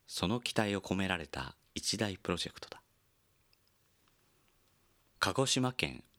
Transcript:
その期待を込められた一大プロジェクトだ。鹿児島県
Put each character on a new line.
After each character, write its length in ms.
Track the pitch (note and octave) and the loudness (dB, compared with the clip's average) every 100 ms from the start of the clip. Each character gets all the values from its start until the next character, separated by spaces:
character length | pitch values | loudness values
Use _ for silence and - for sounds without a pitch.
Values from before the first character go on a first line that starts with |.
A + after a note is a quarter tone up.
| - | -10
そ 200 | - F2+ | 0 2
の 120 | A#2+ | 2
期 140 | - | 0
待 220 | - G#2 G2 | 2 2 2
を 60 | |
込 120 | - | 0
め 140 | F#2 F#2+ | 0 2
ら 100 | F2 | 0
れ 80 | D#2 | -2
た 300 | - C2 - _ | -6 -6 -10 _
一 240 | - - G#2 | -6 -2 0
大 180 | G#2+ F#2 | 0 -2
プ 120 | - | -2
ロ 80 | F2 | -2
ジ 100 | - | -2
ェ 60 | |
ク 80 | - | -8
ト 80 | - | -14
だ。 140 | - _ _ _ _ _ _ _ _ _ _ _ _ _ _ _ _ _ _ _ _ _ _ _ - | -16 _ _ _ _ _ _ _ _ _ _ _ _ _ _ _ _ _ _ _ _ _ _ _ -2
鹿 160 | G2 | 0
児 120 | G#2+ C3+ | 2 2
島 260 | C3+ B2+ | 4 2
県 300 | - C#2+ B1 - | 0 -2 -4 -14